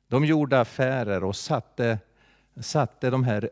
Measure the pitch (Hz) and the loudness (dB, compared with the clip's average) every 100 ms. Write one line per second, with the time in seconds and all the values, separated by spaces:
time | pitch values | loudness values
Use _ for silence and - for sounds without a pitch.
0 | - 127 151 156 139 131 117 - 131 131 | -2 0 2 2 4 2 2 0 -2 0
1 | 107 92 95 101 - 135 - - 117 110 | -2 -2 -2 -4 -2 -4 -4 -2 -2 -2
2 | - _ _ _ _ - - 151 - - | -6 _ _ _ _ -14 -4 -2 -2 -2
3 | 127 131 123 104 113 | -2 0 2 0 -2